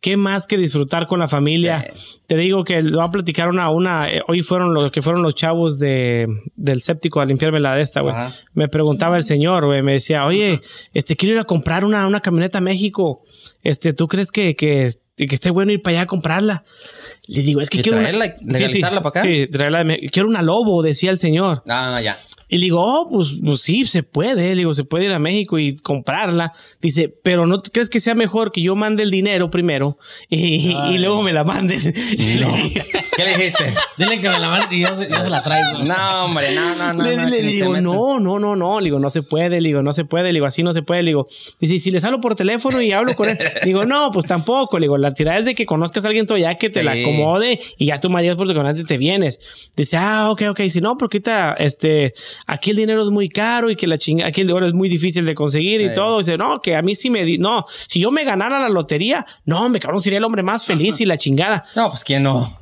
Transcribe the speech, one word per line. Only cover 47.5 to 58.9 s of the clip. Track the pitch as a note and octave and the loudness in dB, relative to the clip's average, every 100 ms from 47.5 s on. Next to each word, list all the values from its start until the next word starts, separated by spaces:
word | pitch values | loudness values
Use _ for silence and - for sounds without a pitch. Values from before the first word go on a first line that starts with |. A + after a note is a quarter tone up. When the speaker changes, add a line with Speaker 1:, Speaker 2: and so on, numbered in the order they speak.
| A3 - - | -2 -4 -2
Speaker 1:
y | D3 | -2
ya | D3 | 0
tú | F#3 | 0
me | F3+ | 2
ayudas | E3+ F3 | 2 0
por | F#3+ | 0
tu | |
canal | D#3+ C#3 D3+ | 0 0 -2
si | |
te | E3 C#3 | -2 0
vienes". | C#3+ G3 E3 B2 - - - - | 0 2 0 -2 -14 -20 -12 -4
Dice, | D3 E3 | -2 0
"Ah, | G3 G#3+ G#3+ | 0 2 0
ok, | G#3+ G#3 | 0 -2
ok". | G3+ | 0
Dice, | G3 E3+ | 0 0
"No, | G3 B3+ | 0 0
porque | A#3+ G#3 | -2 -2
ahorita, | G3+ A3 E3 | 0 0 0
este, | - D3 - D#3 D3+ C#3 - - - - | 0 -2 0 2 4 2 -2 -18 -18 -8
aquí | C#3+ - | -4 0
el | G#3 | 0
dinero | G#3+ A3 | 2 2
es | G#3 | 2
muy | G#3 G3 | 0 0
caro | F3 G#3+ A#3+ A#3 | 0 0 0 0
y | G#3 | 0
que | F3 | 0
la | D#3 | -2
chinga-, | - D#3+ E3+ | 0 0 0
aquí | D#3 | 0
el | F#3+ | 0
dinero | F3 F3+ | 2 2
es | |
muy | F3 F#3+ | 2 2
difícil | F3 F3+ F3 | 2 0 0
de | E3 | -2
conseguir | D3+ D3 D3 F3 A3 | 0 0 0 0 0
y | G3+ | 0
Speaker 2:
Sí. | |
Speaker 1:
todo". | F#3 G#3 A3 | 0 0 0
Dice, | F3 E3 | 0 0
"No, | A#3 D4 | 0 -2
que | - D#3+ | 0 0
a | |
mí | E3+ | 0
sí | G#3 B3+ | -2 0
me | A#3 | 0
di-, | E3+ F3+ | 0 0
no, | F#3 A#3 - - - | 0 0 -4 -14 -4
si | F3 | 0
yo | G3 | 2
me | D4 | 0
ganara | C#4+ G3 G#3+ C#4 | 0 -2 -2 -2
la | C4 | 0
lotería, | F#3+ D3 | 0 0